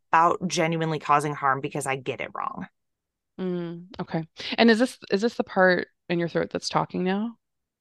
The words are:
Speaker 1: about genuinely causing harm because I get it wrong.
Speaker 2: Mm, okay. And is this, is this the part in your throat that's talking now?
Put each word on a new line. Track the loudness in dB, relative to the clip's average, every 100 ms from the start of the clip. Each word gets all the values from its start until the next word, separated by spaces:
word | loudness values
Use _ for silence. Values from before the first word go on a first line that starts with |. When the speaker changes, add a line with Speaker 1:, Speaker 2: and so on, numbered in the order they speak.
| _
Speaker 1:
about | 4 4 2 -2
genuinely | 0 0 0 -2 -2
causing | 2 2 2 0
harm | 0 0
because | -2 -6 -4
I | -4
get | -4 -6
it | -6
wrong. | -6 -8 -8 -12 _ _ _ _ _ _ -8
Speaker 2:
Mm, | -4 -4 -6 -10 -12 -10
okay. | -6 -6 -6 -10 -4 4
And | 6
is | 6
this, | 2 -2 -4
is | -2
this | 0 -2
the |
part | -2 4 4 4 0 _ -4
in | -2
your | -2
throat | -2 -2
that's | -4 -2
talking | -2 -2 -2
now? | -2 -2 -4 -8 _ _ _ _